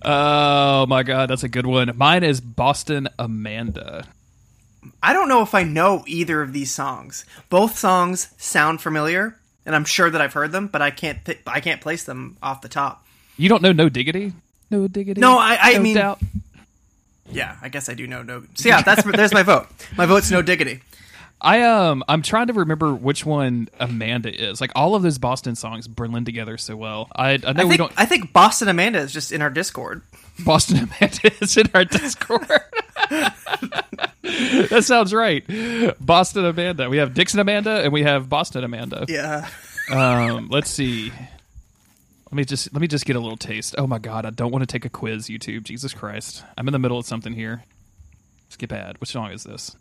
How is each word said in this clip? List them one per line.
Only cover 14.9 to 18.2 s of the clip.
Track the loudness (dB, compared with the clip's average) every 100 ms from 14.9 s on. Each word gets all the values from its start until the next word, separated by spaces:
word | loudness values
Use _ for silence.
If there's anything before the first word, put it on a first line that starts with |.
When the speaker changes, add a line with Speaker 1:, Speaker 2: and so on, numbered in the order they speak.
| -4 -6 4
Speaker 2:
No, | 6 6
I, | 4 4
I | 6
Speaker 1:
No | 6
Speaker 2:
mean, | 4 2
Speaker 1:
Doubt? | 0 -2 -6 -6 -12 -20 _ _ _ _ _ _ -12
Speaker 2:
yeah, | -8 -8 -10
I | -12
guess | -10 -10
I |
do | -10 -10
know | -12